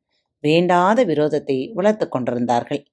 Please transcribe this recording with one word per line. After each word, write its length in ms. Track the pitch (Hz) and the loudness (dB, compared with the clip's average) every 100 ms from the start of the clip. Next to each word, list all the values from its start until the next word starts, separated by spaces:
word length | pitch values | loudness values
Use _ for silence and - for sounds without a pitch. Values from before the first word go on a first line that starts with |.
| _ _ _ _ | _ _ _ _
வேண்டாத 640 | 147 160 175 180 185 233 226 | 0 2 4 2 2 2 0
விரோதத்தை 640 | 147 151 147 143 131 135 | 0 0 -2 -2 -4 -4
வளர்த்து 360 | 220 202 214 - | -2 0 0 -2
கொண்டிருந்தார்கள். 800 | 135 123 120 120 120 120 143 - | -4 -4 -4 0 -2 -2 -8 -10